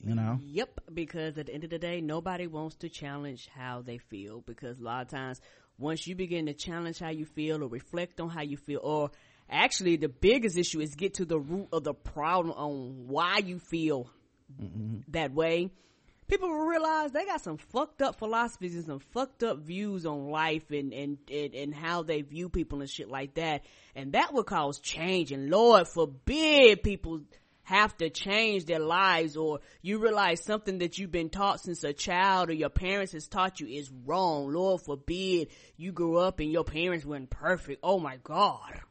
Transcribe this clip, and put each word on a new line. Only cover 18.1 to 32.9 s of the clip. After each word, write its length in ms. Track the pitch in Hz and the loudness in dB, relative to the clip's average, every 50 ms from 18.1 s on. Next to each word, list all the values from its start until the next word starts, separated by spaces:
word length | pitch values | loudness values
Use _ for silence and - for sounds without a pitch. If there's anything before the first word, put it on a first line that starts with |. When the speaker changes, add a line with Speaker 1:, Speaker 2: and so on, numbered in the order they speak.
| - | 0
Speaker 2:
philosophies 580 | - 220 214 226 226 240 233 - - 180 180 170 | -2 -4 -2 0 0 0 -2 -4 -8 -8 -8 -6
and 100 | 170 165 | -8 -8
some 140 | 160 139 139 - _ | -8 -10 -10 -12 _
fucked 320 | - 240 269 269 - - 233 | -6 -4 -4 -4 -4 -2 -2
up 160 | 226 143 147 | -2 -2 -4
views 460 | 147 156 175 190 208 208 196 185 160 | -6 -8 -6 -6 -4 -4 -4 -4 -4
on 240 | 160 147 143 139 143 | -4 -4 -4 -6 -4
life 420 | 151 156 160 160 156 160 156 - | -2 0 2 2 0 -2 -2 -4
and, 220 | 147 143 139 135 110 | -4 -4 -4 -4 -6
and, 240 | 135 143 143 147 139 - - | -6 -6 -6 -6 -8 -8 -8
and, 240 | 135 147 147 135 - | -6 -4 -4 -4 -6
and 220 | 127 143 147 147 | -6 -6 -6 -6
how 260 | 147 160 165 175 175 160 | -6 -4 -2 -2 -2 0
they 180 | 160 160 151 | -2 -2 -2
view 260 | 143 143 143 165 180 175 | -4 -6 -8 -8 -6 -2
people 300 | - 185 156 - 143 143 | -2 -2 -2 -2 -4 -6
and 100 | 139 135 | -6 -8
shit 200 | - - 147 101 | -8 -10 -10 -8
like 240 | 131 135 139 139 - | -8 -8 -8 -6 -6
that. 280 | 160 165 160 151 139 - - - - - - - | -4 -2 -2 -2 -4 -6 -10 -20 -20 -20 -16 -12
And 200 | 135 139 139 143 | -10 -6 0 2
that 200 | 233 294 294 294 | 2 2 2 2
would 120 | 247 208 | 0 0
cause 340 | - 202 165 147 139 143 - | 2 0 0 0 0 -2 -4
change. 520 | - - - - 165 185 190 185 160 131 143 | -8 -8 -6 -4 -2 0 0 0 0 -2 -4
And 160 | 135 135 139 | -4 0 2
Lord 380 | 170 208 233 240 226 196 165 | 6 8 10 10 10 10 8
forbid 920 | - - 170 160 143 135 135 - - 262 311 320 311 302 277 262 226 208 - | 6 2 0 0 0 -2 -6 -6 -2 0 2 4 8 10 12 12 12 12 10
people 400 | - 214 196 185 - 170 165 156 147 - - - _ _ _ _ _ | 4 -2 -2 -2 -6 -8 -8 -8 -10 -14 -20 -20 _ _ _ _ _
have 320 | - 190 202 214 214 - | 2 4 6 6 4 2
to 120 | - 165 160 | 0 -2 -2
change 540 | - - - 196 202 214 226 220 208 190 165 | -2 -4 -2 0 2 2 4 2 2 0 0
their 140 | 156 165 160 | 0 0 0
lives, 560 | 156 156 170 185 196 190 175 165 165 156 147 | 2 2 2 4 6 6 6 4 2 0 -2
or 240 | 160 160 156 151 143 - - - - | -2 -2 -2 -2 -4 -8 -14 -20 -10
you 180 | - 180 208 220 | -4 -4 0 2
realize 420 | 220 226 214 202 196 175 165 165 - | 2 4 4 4 4 4 2 0 0
something 320 | 214 214 214 214 196 190 | -2 -2 -2 -2 -4 -2
that 200 | 180 175 165 - | -2 -2 -4 -4
you've 140 | 185 196 175 | -6 -6 -4
been 180 | 156 170 165 160 | -2 -2 -2 -4
taught 300 | - 196 202 202 160 - | -2 0 2 2 0 0
since 240 | - 185 170 - - | -4 -8 -6 -4 -4
a 80 | 147 | -4
child 580 | 147 - - 202 175 180 190 196 190 185 175 165 | -4 -4 -4 0 2 4 4 4 4 4 2 2
or 40 | 165 | 0
your 160 | 156 151 139 | 0 -2 0
parents 420 | - - 180 180 | 0 0 0 0